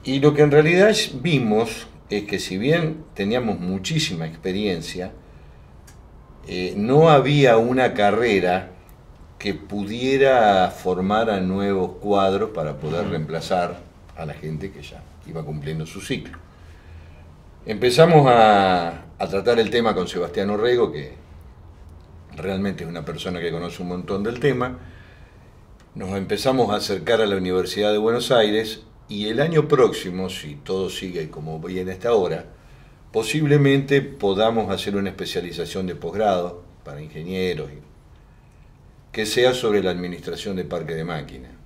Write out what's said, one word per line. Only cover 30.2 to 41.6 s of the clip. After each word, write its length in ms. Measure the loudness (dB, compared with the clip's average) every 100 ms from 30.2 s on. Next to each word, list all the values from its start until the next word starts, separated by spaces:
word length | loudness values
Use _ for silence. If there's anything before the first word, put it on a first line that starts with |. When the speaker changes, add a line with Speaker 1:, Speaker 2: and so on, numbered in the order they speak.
| -8
Speaker 1:
si 240 | -8 -14
todo 340 | -16 -6 -4 -4
sigue 400 | -8 -8 -8 -8
como 320 | -10 -10 -10
viene 320 | -8 -8 -8
hasta 160 | -6 0
ahora, 380 | 2 2 -4 -8 -20 -20 -20 -20 -20 -6
posiblemente 880 | -4 -2 0 4 4 6 2 2 0
podamos 720 | 0 -4 -2 2 2 0 -2
hacer 260 | -4 -4 -4
una 140 | -4
especialización 760 | -6 -6 -6 -8 -8 -8 -6 -8
de 80 |
posgrado 680 | -8 -8 -2 0 0 -2 -10 -20 -20
para 200 | -18 -16
ingenieros, 640 | -14 -14 -8 -4 -4 -4 -8 -14 -20 -20 -20 -20 -20 -20 -20 -20 -20 -20 -20 -20 -12
que 160 | -8 -2
sea 260 | 2 2
sobre 300 | 2 0 2
la 80 | 0
administración 680 | -4 -8 -10 -10 -10 -8 -8
de 80 |
parque 300 | -6 -8 -6
de 100 | -8
máquinas. 460 | -6 -8 -10 -16 -18 -20